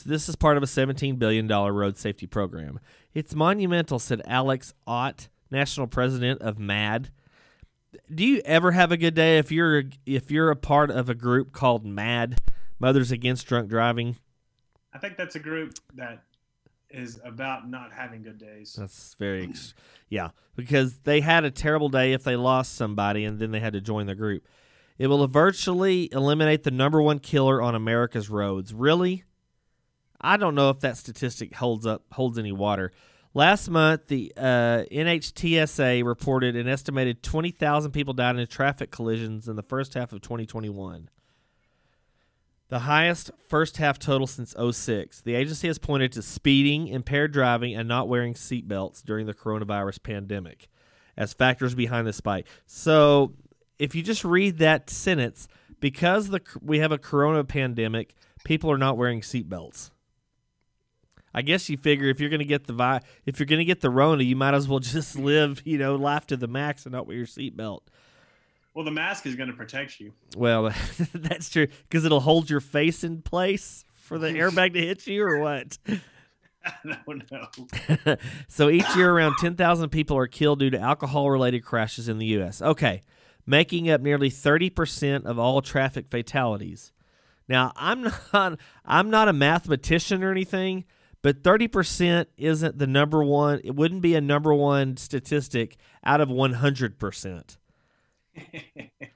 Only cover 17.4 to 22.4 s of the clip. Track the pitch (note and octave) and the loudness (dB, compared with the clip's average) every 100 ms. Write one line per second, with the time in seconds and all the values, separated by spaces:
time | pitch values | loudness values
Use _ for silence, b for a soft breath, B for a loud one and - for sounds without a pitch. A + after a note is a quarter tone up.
17.4 | C3+ C3 A#2 B2+ A#2+ - B2+ A2+ A2 G#2 | -8 -8 -10 -14 -14 -14 -16 -16 -20 -20
18.4 | G#2+ G#2+ G#2+ - G2 - - - G2+ F#2+ | -20 -20 -20 -14 -14 -16 -20 -8 -6 -6
19.4 | F2+ - - - b b b G#2 E2 - | -8 -12 -18 -20 b b b -8 -8 -12
20.4 | _ - B2 C#3 C3 B2 D3 D3 D3+ E3 | _ -12 -2 0 0 -2 0 2 4 2
21.4 | D3+ C3 D3+ D#3 D3 C3 C3 C3 C3+ B2 | 2 -2 -2 0 0 0 2 0 -2 0